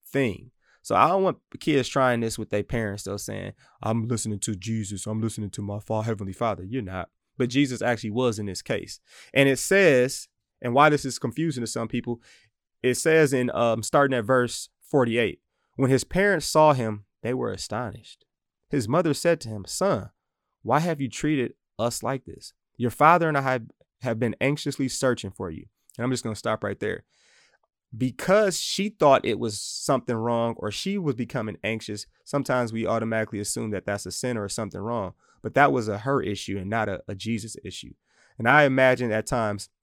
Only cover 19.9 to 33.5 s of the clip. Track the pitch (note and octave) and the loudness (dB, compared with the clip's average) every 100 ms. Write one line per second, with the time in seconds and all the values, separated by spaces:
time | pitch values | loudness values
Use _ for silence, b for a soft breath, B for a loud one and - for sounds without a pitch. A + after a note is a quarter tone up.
19.9 | C3 - _ _ _ _ _ - C3 E3+ | 0 -4 _ _ _ _ _ 0 0 0
20.9 | D#3 C3+ - D3 D3+ A#2+ - _ _ A#2 | -4 -6 -4 -2 0 -2 -6 _ _ -4
21.9 | - A#2+ C3+ - - - _ _ _ A#2+ | -2 -4 -6 -8 -18 -20 _ _ _ -4
22.9 | - D3 F3 E3 D3 C3+ C3 A2+ _ _ | 4 6 6 4 0 0 -2 -4 _ _
23.9 | _ C3 A2+ A#2+ - C3+ C#3+ - C3+ C3+ | _ -4 -2 -2 0 -2 0 -4 -4 -4
24.9 | - C3+ A#2+ G2 - F#2+ D#2+ - _ _ | -2 0 0 -4 -10 -10 -10 -14 _ _
25.9 | - A#2+ B2+ A#2+ G#2+ A#2 A2 G#2 G2+ G#2 | -8 -4 -4 -4 -6 -4 -4 -4 -4 -4
26.9 | F2+ - b b b b b b _ _ | -6 -10 b b b b b b _ _
27.9 | A2+ B2+ A#2+ - G3+ G#3 F3 - - G3+ | -4 -4 -4 2 4 4 0 -4 -4 -4
28.9 | - D3+ C3+ - G2+ A2+ G#2+ - - - | 2 6 6 4 -2 -4 -6 -10 -10 -2
29.9 | C3+ A#2+ A#2 A#2 A#2 A#2 A2+ G#2+ G2+ F#3+ | -2 0 -2 0 0 0 -4 -8 -6 -6
30.9 | G3+ E3 A#2 A#2+ C3+ G#2+ F#2+ G#2+ A2 - | -4 -2 -4 -4 -4 -6 -6 -4 -4 -6
31.9 | G#2 - _ - C#3+ C3+ B2+ A#2+ A2+ G2+ | -12 -12 _ -6 -4 0 0 0 -2 -2
32.9 | A2+ A2+ A2+ G#2+ G#2+ G#2 | -2 0 -2 -2 -4 -6